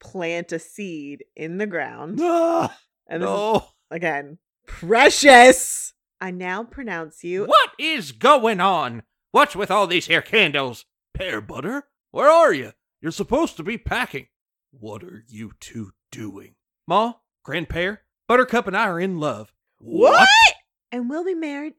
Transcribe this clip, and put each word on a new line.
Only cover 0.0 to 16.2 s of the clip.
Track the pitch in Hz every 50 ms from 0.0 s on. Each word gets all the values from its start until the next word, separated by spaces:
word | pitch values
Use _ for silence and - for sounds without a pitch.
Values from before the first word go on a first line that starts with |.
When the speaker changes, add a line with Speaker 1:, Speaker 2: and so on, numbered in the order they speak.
Speaker 1:
plant | - - - 190 165 165 170 170 170 - 175
a | 165
seed | - - - - 208 190 165 151 143 143 143 - - _ _
in | - 151 160 170 190
the | 214
ground. | 208 180 165 135 123 117 117 139 160 214 240 330
Speaker 2:
Ah, | 349 339 339 330 339 330 339 - - - - _ _ _ _ _ _
Speaker 1:
And | - 165 185
this | 196
is, | 196
Speaker 2:
no. | 202 208 214 226 196 - - _ _ _ _
Speaker 1:
again, | 156 170 175 165 147 143 143 139 156 - _ _ _ _ _
precious. | - - - - 170 220 233 277 302 - - 277 294 262 240 240 262 254 - - - - - - - - _ _ _ _ _
"I | 190 185
now | 185 180 185 180 185 202 233
pronounce | 226 - 285 269 220 180 165 160 151 - - -
you." | 175 180 190 214
Speaker 2:
What | - 554 622 508 - - -
is | 285 320 320 269 170 135 120
going | 110 196 254 302 269 220 226 220 180
on? | 180 196 185 165 139 123 117 113 - _ _ _ _ _ -
What's | 240 294 285 -
with | 175 202 180
all | 190 214 202 170
these | 175 175 139
here | - 165 156 -
candles? | - - 220 196 156 139 143 135 127 117 - - _ _ _ _ _ _
Pear | - 190 185 127 107
Butter, | 107 - - - 127 185 254 285 - _ _ _ _ _ -
where | - 240 294
are | 320 339 330 277 180
you? | 139 120 101 - _ _ _ _ _
You're | - 160 160
supposed | - 185 - 226 294 339 - - -
to | 156
be | 185 233 208
packing. | - - 196 226 247 - - 135 - _ _ _ _ _ _ _ _ _ _
What | 131 107 110 104 107 -
are | 175 - 110 113 _
you | 110 107 113 95 - _
two | - - - 117 107 92 _ _ _ _
doing? | - 117